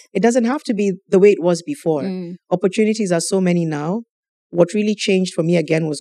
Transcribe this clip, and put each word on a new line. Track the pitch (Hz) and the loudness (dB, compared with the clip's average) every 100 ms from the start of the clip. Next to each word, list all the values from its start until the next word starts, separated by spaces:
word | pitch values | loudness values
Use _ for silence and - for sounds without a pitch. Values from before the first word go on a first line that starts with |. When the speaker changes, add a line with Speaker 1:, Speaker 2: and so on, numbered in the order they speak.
| - | -8
Speaker 1:
It | 202 | 0
doesn't | 220 254 | 2 2
have | 226 294 | 0 -2
to | - | -4
be | 208 202 180 - | -2 -2 -4 0
the | 196 | 6
way | 202 | 6
it | 196 | 6
was | 170 170 | 2 0
before. | - 147 170 151 | -4 -6 -2 -2
Speaker 2:
Mm. | 190 185 175 180 - | -2 -6 -8 -12 -4
Speaker 1:
Opportunities | 180 196 202 214 220 196 | -2 -2 0 0 0 0
are | 165 | -2
so | 165 190 | 0 0
many | 180 175 | 2 0
now. | 160 147 151 214 233 _ _ _ _ | -2 -4 -4 -6 -8 _ _ _ _
What | 175 175 | 0 0
really | 208 214 | 0 -2
changed | 208 - 190 185 | -2 0 0 0
for | - | -2
me | 165 175 | 0 0
again | 151 160 160 | 0 -2 -2
was | 143 | -6